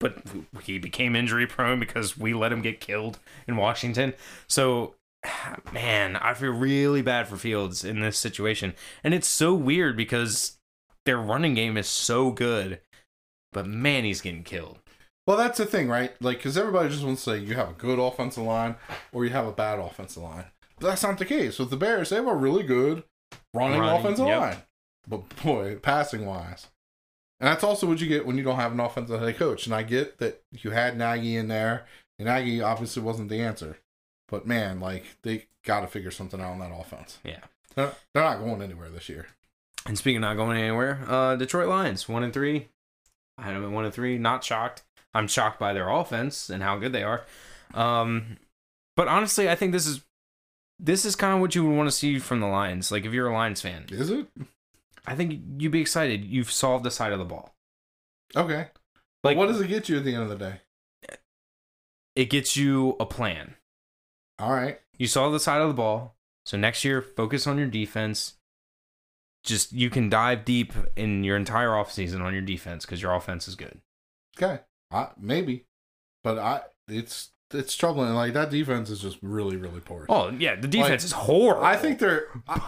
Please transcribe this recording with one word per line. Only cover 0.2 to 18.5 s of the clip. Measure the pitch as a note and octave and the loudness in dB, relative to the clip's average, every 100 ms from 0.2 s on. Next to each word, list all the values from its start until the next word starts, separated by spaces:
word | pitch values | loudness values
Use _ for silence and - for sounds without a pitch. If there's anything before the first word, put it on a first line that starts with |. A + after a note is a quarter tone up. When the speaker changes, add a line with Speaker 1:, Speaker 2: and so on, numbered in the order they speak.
| - F#2 - - | -10 -12 -12 -14
Speaker 1:
he | - F#2+ | -8 -8
became | F2 - B2 | -6 0 2
injury | A#2 A#2+ A#2 A#2+ | 2 2 2 0
prone | - A#2+ B2+ | 2 2 2
because | A2+ A#2+ G#2 D#2 | 0 -2 -2 -2
we | A2 | -2
let | A#2 A2+ | 2 2
him | A#2 | 2
get | A2+ A2 | -2 -4
killed | - G#2 A2 G#2+ - - - | -4 -4 -4 -8 -16 -14 -4
in | A2+ | 2
Washington. | G2+ A#2+ B2 A#2 C3+ C3 - - - | 2 2 -2 0 0 -2 -12 -20 -2
So, | - C3 B2 A2+ - _ _ | 2 4 4 0 -8 _ _
<sighs> | - - - - - | -10 -8 -8 -12 -10
man, | A2 A#2+ G#2+ G2 F#2+ | -6 0 2 2 0
I | A2+ | 0
feel | A#2+ C3+ | 0 -2
really | A#2+ C3 C#3 C#3+ C#3+ | 0 2 4 4 4
bad | B2+ A#2+ A2 | 2 0 0
for | G2 | -4
Fields | A#2 G#2+ G2 F#2 | -2 0 -2 -4
in | F#2 G#2+ | -4 -2
this | G#2+ G2+ | 0 0
situation. | A#2 F#2+ G#2+ A2 F#2+ - - - | -2 -2 -2 0 -4 -6 -14 -4
And | D3+ | 2
it's | E3+ - | 2 2
so | - D#3+ | 4 4
weird | F#3 C3 E3 E3 A2 | 6 4 4 2 0
because | A2+ A#2+ A#2 G#2 - - _ _ _ _ | 0 0 0 0 -4 -6 _ _ _ _
their | - B2 | 0 0
running | A2 A#2+ E3 | 2 2 4
game | A#2+ A2+ A2 | 2 2 0
is | G2 | -2
so | - - A#2+ C3 | -2 2 4 2
good. | G#2+ A#2+ A#2 F#2+ F2+ _ - _ _ _ _ _ | 2 2 2 -2 -6 _ -20 _ _ _ _ _
But, | G2+ G2 | -8 -4
man, | G#2+ C#3+ C#3 | -2 0 2
he's | A2 F#2 | 0 -2
getting | F#2+ E2 | -6 -8
killed. | E2+ F2+ D#2+ - _ - - _ - | -10 -10 -10 -14 _ -20 -20 _ 2
Speaker 2:
Well, | G3+ | 2
that's | A#3+ A#3+ | 2 0
the | G#3 | 0
thing, | G3+ C3 | 0 2
right? | A#2+ B2+ - | 0 -2 -2
Like, | B2+ B2 | -2 -2
'cause | C#3 D#3 | -2 0
everybody | A3 F#3 D#3 | 2 2 2
just | D3 | 0
wants | C#3 C3 | -2 -2
to | - | -2
say | G#2+ | -4
you | G2+ | -2
have | A#2+ F2 | -4 -4
a | |
good | E2 A#2+ B2+ | -4 -2 2
offensive | B2+ B2+ C3 C3 | 2 0 -4 -4
line | A2+ | -2